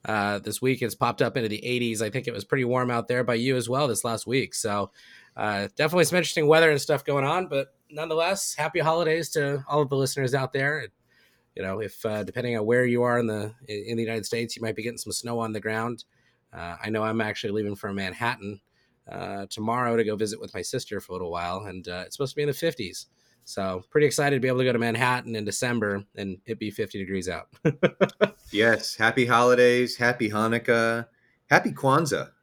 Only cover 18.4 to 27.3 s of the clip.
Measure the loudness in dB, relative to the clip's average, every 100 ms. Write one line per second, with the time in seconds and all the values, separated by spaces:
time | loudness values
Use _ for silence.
18.4 | -10 -12 _ _ _ _ -16 -10 -8 -8
19.4 | -10 -6 -2 0 2 2 2 0 -2 -4
20.4 | -10 -8 -6 -6 -6 -10 -8 -8 -6 -4
21.4 | -4 -6 -8 -10 -10 -10 -10 -6 -6 -2
22.4 | -4 -2 -4 -4 -8 -10 -18 _ _ _
23.4 | -12 -6 -4 -4 0 2 4 4 2 2
24.4 | 2 2 2 2 0 2 2 2 -2 -6
25.4 | -4 -2 -2 0 0 -2 -6 -10 -8 -8
26.4 | -8 -6 -6 -6 -6 -6 -4 -4 -4